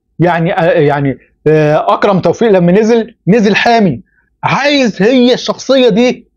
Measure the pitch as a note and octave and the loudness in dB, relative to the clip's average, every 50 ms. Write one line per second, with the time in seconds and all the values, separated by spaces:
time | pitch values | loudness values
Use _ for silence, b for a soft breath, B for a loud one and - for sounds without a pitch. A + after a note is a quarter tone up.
0 | _ _ _ - D#3 F3 E3 E3+ E3 E3+ - F#3+ E3 E3+ F3 F3 D3 D3 C#3 D3 | _ _ _ -2 -2 0 0 -2 -2 -2 -2 -2 -2 0 0 0 0 0 0 -2
1 | C#3+ C#3 B2 b b b b b - D3+ D#3 D#3 D3+ D3+ D3+ D#3 - - G#3+ A3+ | -2 -4 -6 b b b b b -2 0 2 2 2 2 0 0 0 0 -2 0
2 | - G#3 F#3+ F3 - F3 E3 - A#3+ A#3 G3 F#3 F3 F3 F3+ G#3 A3+ G#3+ A#3+ A3+ | 0 0 0 0 0 -2 -2 0 0 2 2 2 2 2 2 2 2 2 0 0
3 | A3 A3+ - _ - D#3+ G3+ A#3+ G3 G#3+ G3 - - A#3+ A#3 A3+ G#3 F3 B2+ A#2 | -2 -4 -12 _ -2 0 0 2 2 0 0 0 0 0 0 2 0 0 -2 -6
4 | - _ _ _ _ _ _ - - - D#3+ A3 C4+ C#4+ D4 C#4 C4 A3+ - - | -12 _ _ _ _ _ _ -8 -6 -4 -4 -2 -2 -2 0 0 0 -2 -2 0
5 | F#3+ A3+ C4+ B3+ A#3+ B3 A#3+ - - - G3+ - - - C4 C4+ B3+ A#3+ F3+ A3 | 0 2 2 2 2 2 0 -2 -4 -8 -10 -8 -2 -2 0 2 2 2 2 2
6 | B3 B3+ - - - _ _ | 0 -2 -2 -6 -12 _ _